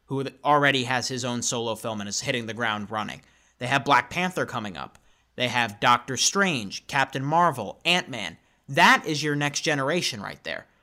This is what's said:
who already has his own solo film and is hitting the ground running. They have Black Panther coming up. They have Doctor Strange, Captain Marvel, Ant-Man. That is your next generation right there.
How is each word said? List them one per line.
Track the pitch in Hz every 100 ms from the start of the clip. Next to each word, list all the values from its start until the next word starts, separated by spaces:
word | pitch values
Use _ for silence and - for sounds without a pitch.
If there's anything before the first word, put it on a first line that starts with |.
| _
who | 135 135 -
already | 139 147 143 135
has | 127 131 117
his | 127
own | 123 120
solo | 117 123 117
film | 110 117 110
and | 101
is | 101
hitting | - 127 113
the |
ground | 110 117 104 101
running. | 107 104 - _ _ _ _
They | 123
have | 135
Black | 127 127 123
Panther | 170 180 180 123
coming | 123 107 78
up. | 65 - _ _ _ -
They | 123
have | 123 120 107
Doctor | 127 120 - 127
Strange, | - 196 196 139 98 - -
Captain | 139 135 139
Marvel, | 135 160 175 127 98 -
Ant-Man. | 165 180 - 127 90 - _ _ -
That | 143 190 254 -
is | 151
your | 151 147
next | 147 143
generation | 170 147 135 175 - 110
right | 98 73
there. | 80 50 - _